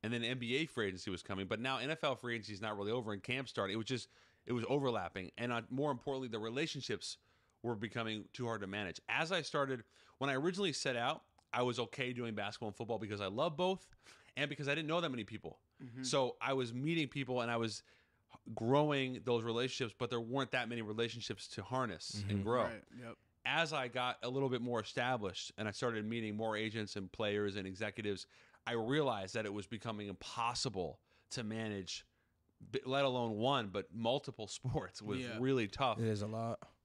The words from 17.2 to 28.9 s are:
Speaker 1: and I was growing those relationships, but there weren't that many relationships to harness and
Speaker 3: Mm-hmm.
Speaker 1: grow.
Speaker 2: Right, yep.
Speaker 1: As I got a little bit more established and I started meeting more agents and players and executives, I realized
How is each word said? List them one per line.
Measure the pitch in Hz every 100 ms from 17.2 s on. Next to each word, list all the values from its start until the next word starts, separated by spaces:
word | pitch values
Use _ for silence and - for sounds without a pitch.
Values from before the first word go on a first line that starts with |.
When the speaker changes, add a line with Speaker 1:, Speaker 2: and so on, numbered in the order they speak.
| 127 127
Speaker 1:
and | 117
I | 117
was | 113 104 - - _ _ _ - - 107
growing | 113 139 151 143 131 127 113
those | 120
relationships, | 113 117 127 - 120 -
but | 120
there | 120
weren't | 117 135 131
that | 131 117
many | 120
relationships | 107 107 117 117 110 104 -
to | -
harness | 95 127 123 82 - 104 101
and | 104
Speaker 3:
Mm-hmm. |
Speaker 1:
grow. | 98 123
Speaker 2:
Right, | 113 110 - 120
yep. | 117 113 _ _ -
Speaker 1:
As | 143 165
I | 151 127
got | 123 123 -
a | 120
little | 131 139
bit | 123
more | 123 120
established | 104 - 123 127 101 87 - -
and | 107
I |
started | 101 127 113 107
meeting | 117 110 104
more | 113 107
agents | 110 110 107 104
and | 95
players | - 107 104 104 98
and | 95
executives, | 95 107 104 104 95 - - - - -
I |
realized | 117 113